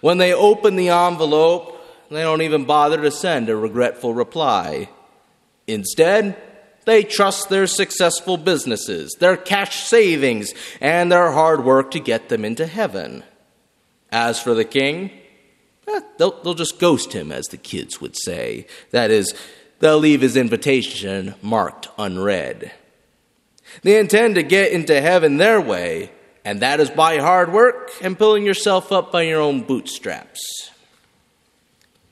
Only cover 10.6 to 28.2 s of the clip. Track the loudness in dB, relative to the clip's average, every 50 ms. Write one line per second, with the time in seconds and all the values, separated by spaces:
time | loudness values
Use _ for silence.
10.6 | -18 -18 -14 -4 -2 0 0 2 2 4 4 4 4 4 2 2 4 4 2 2
11.6 | 4 4 4 4 2 0 -6 -8 -4 -2 -4 -4 -2 -4 -4 -4 -4 -6 -4 -6
12.6 | -6 -6 -4 -4 -4 -4 -4 -8 -10 -10 -14 -16 -18 -20 _ _ _ _ _ _
13.6 | _ _ _ _ _ _ _ _ _ _ -4 -2 -2 -2 -2 -4 -2 -2 0 0
14.6 | 0 0 0 -2 -2 -2 -4 -6 -8 -12 -14 -18 -20 _ _ _ _ _ _ _
15.6 | _ _ _ _ _ -8 -8 -8 -8 -10 -2 0 0 0 0 -4 -8 -8 -6 -6
16.6 | -6 -8 -4 0 2 2 2 2 -2 -6 -10 -10 -10 -8 -10 -10 -10 -12 -16 -18
17.6 | _ -12 -10 -10 -10 -10 -14 -14 -14 -14 -12 -10 -10 -8 -8 -8 -8 -8 -10 -10
18.6 | -14 -18 -20 -20 -16 _ -2 0 2 4 2 2 2 -2 -8 -12 -18 -20 -20 -20
19.6 | _ _ _ _ 2 4 4 6 4 4 4 4 2 2 2 0 0 0 -2 -2
20.6 | 0 0 0 0 -2 -4 -10 -10 -8 -8 -6 -6 -8 -8 -12 -10 -6 -4 -2 -2
21.6 | -2 -2 -6 -14 -20 -18 -10 -8 -8 -6 -4 -4 -2 -2 -2 -2 -4 -8 -10 -12
22.6 | -14 -18 -18 _ _ _ _ _ _ _ _ _ _ _ _ _ _ _ _ _
23.6 | _ -20 -20 -4 2 4 4 4 4 4 2 4 4 4 2 0 2 2 2 2
24.6 | 2 2 0 -2 2 2 2 2 4 4 2 4 4 4 4 4 4 4 4 2
25.6 | 2 0 -4 -4 -4 -4 -6 -6 -8 -12 -16 _ _ _ _ _ _ -8 -4 -2
26.6 | -2 0 2 2 0 0 2 2 2 2 2 2 2 2 2 2 2 2 4 4
27.6 | 4 4 2 -2 -12 -16 -16 -10 -8 -8 -2 2